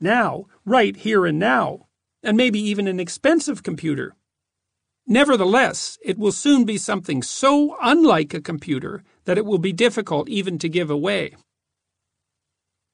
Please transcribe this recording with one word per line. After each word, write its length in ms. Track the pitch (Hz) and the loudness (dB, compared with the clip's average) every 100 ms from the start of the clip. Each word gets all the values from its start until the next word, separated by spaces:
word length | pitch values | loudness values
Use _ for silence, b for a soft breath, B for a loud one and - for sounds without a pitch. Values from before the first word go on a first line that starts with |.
now, 460 | 165 240 196 139 196 b 190 | 0 2 0 -4 -12 b 0
right 280 | 170 196 | 2 2
here 320 | 196 220 214 175 | -2 -2 0 2
and 140 | 156 | 0
now, 480 | 214 254 151 - _ _ _ _ | 0 0 -2 -6 _ _ _ _
and 140 | 220 214 | -2 2
maybe 240 | 254 208 | 2 0
even 260 | 208 208 196 | -2 -2 -2
an 100 | 185 | -2
expensive 640 | 175 - 277 330 - 208 | -6 -2 2 2 0 -6
computer. 500 | - 160 160 139 - - _ _ _ _ _ _ _ _ - | -8 -6 -4 -4 -6 -14 _ _ _ _ _ _ _ _ 0
Nevertheless, 880 | 233 294 240 185 233 247 - - - | 2 4 4 4 4 2 -2 -10 -10
it 140 | 240 185 | -8 -2
will 160 | 208 | -2
soon 320 | 190 285 277 220 | 0 4 4 4
be 120 | 208 | -2
something 460 | - 202 170 139 | -4 -6 -4 -4
so 540 | 117 - 269 285 294 - | -4 0 2 4 2 0
unlike 520 | 240 311 311 170 151 | 2 4 6 4 0
a 80 | 170 | -6
computer 640 | 143 156 - 135 - - - _ | -8 -8 -4 -6 -4 -12 -16 _
that 140 | - 185 | -2 -2
it 80 | 208 | 0
will 140 | 190 | -2
be 120 | 190 | -2
difficult 560 | 170 233 226 202 151 - | 0 0 0 -4 -4 -2
even 300 | 202 190 165 | -4 -4 -4
to 80 | 175 | -4
give 240 | 170 160 | -4 -2
away. 460 | 147 175 196 147 - _ _ _ _ _ _ _ _ _ _ _ _ _ _ _ | -2 -2 -4 -6 -12 _ _ _ _ _ _ _ _ _ _ _ _ _ _ _